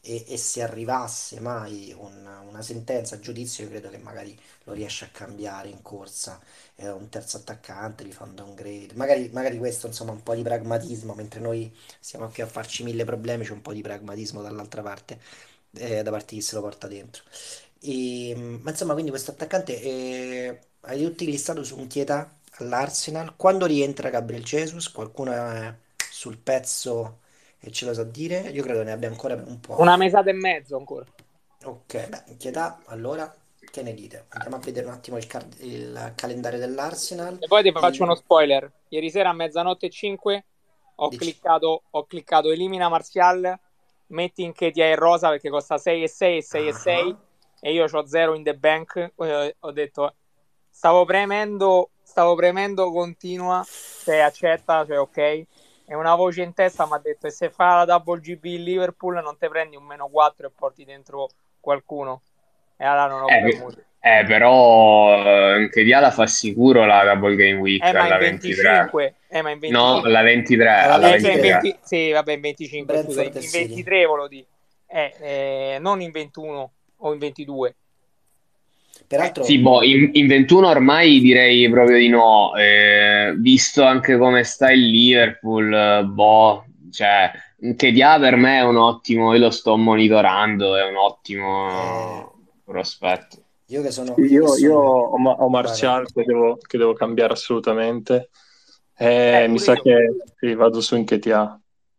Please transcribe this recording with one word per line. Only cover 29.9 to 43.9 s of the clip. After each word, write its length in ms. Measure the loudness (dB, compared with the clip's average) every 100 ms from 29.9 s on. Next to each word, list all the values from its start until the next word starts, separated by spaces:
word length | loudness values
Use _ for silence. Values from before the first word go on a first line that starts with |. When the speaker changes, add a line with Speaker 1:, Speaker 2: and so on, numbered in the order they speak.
| 2
Speaker 2:
mesata 320 | 0 0 -2
e 20 |
mezzo 460 | -6 -6 -8 _ -16
ancora. 280 | -14 -18 -20 _ _ _ _ _
Speaker 1:
Ok, 440 | -20 -20 _ -14 -14
beh, 160 | -20 _
Nketiah, 480 | _ -14 -10 -12 -12 _
allora, 460 | -16 -14 -12 -14 _ _ _ _
che 120 | -18
ne 120 | -16
dite? 320 | -18 -20 -20 _
Andiamo 260 | -18 -16 -16
a 20 |
vedere 280 | -14 -14 -14
un 60 |
attimo 240 | -18 -18 -16
il 100 | -16
card-, 300 | -18 -18 _
il 520 | -20 -18 -18 -16 -18 -16
calendario 420 | -14 -12 -12 -10
dell'Arsenal. 800 | -12 -10 -12 -12 -14 -14 -14 -14
Speaker 2:
E 80 | -2
poi 160 | 0
ti 100 | 0
faccio 300 | 0 -2 -2
Speaker 1:
Il 20 |
Speaker 2:
uno 100 | -4
spoiler. 580 | -4 _ 2 4 -2 -4 _ _
Ieri 220 | -10 -8
sera 200 | -4 -4
a 20 |
mezzanotte 540 | -4 -8 -6 -6 -6 -10
e 40 |
cinque 560 | -10 -12 -8 -8 -8 _ _ _ _ _ -8
ho 160 | -8
Speaker 1:
Dici. 0 |
Speaker 2:
cliccato, 720 | -8 -12 -10 -4 -2 -2 -6 _
ho 140 | -12 -12
cliccato 440 | -20 -2 -2 -2
elimina 380 | -4 -6 -6 -4
Martial, 720 | -4 -6 0 0 0 -6 -10 _ _ _